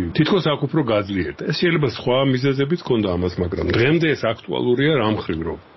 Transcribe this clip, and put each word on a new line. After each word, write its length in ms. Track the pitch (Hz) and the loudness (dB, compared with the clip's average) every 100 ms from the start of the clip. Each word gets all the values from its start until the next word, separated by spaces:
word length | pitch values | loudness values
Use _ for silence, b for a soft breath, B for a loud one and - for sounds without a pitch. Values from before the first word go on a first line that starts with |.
| 87 | 2
თითქოს 380 | - 151 196 160 | 2 2 2 2
აქ 140 | 143 | 0
უფრო 180 | 139 160 | 0 0
გაძლიერდა. 600 | 127 107 98 98 - - | 0 0 0 -2 -2 -4
ეს 120 | - 160 | -6 0
შეიძლება 340 | 180 165 143 | 0 2 0
სხვა 280 | 107 - 123 | -2 0 2
მიზეზებით 580 | 139 127 135 135 139 175 | 2 2 0 0 0 -2
ქონდა 280 | - 120 104 | 0 0 2
ამას, 240 | 87 90 90 | 0 -2 -2
მაგრამ 320 | 90 85 - | -2 -2 -2
დღემდე 400 | 107 123 165 160 | 2 2 2 2
ეს 120 | 139 | 0
აქტუალურია 720 | 113 113 - 98 123 123 139 156 | -2 -4 -4 -2 0 2 2 2
რამ 200 | 110 104 | 2 0
ხრივ, 220 | - 82 | -2 -6
რომ 180 | 82 80 - | -6 -8 -12